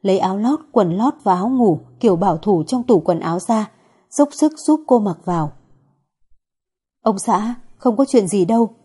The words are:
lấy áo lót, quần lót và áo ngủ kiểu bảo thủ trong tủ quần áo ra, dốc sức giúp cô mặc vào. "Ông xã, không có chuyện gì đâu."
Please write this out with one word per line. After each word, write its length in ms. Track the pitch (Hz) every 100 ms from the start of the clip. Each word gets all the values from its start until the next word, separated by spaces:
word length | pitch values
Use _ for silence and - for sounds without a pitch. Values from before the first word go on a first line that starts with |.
lấy 160 | 196 190
áo 200 | 190 196
lót, 200 | 233 302 -
quần 200 | 240 180
lót 220 | 180 247 -
và 120 | 208
áo 140 | 180 208
ngủ 300 | 262 226 156 - _
kiểu 160 | 226 170
bảo 200 | 196 160
thủ 260 | 208 180 156
trong 160 | 254
tủ 180 | 247 196
quần 200 | 156 165
áo 180 | 165 175
ra, 320 | - 220 214 _ _ _ _
dốc 180 | - 285
sức 200 | - 302 302
giúp 220 | - 302 -
cô 120 | 240
mặc 200 | 208 160
vào. 280 | 180 175 156 - _ _ _ _ _ _ _ _ _ _ _ _ _ _
"Ông 160 | 220 196
xã, 360 | - 196 220 247 - -
không 200 | 254 214
có 80 |
chuyện 240 | 269 254 190
gì 160 | 202
đâu." 240 | 175 226 233 -